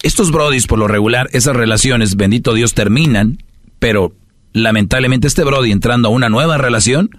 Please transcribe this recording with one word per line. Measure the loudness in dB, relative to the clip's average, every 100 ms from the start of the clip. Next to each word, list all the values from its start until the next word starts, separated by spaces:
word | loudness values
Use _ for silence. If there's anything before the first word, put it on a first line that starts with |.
Estos | -4 0 0
brodis, | 0 0 0 0
por | 0
lo | 0
regular, | 0 0 0 -2
esas | -2 0 0
relaciones, | 0 0 0 0 0 0
bendito | 0 0 0
Dios, | 0 0
terminan, | 0 0 0 0 0 0 -4 -12 -20 -20 -4
pero | -2 0 -2 -6 _ _ _
lamentablemente | -2 0 0 0 0 0 0 0
este | 0
brody | 0 0 0
entrando | 0 0 0 2
a |
una | 2 0
nueva | 0 0 0
relación | 0 0 0 0 -2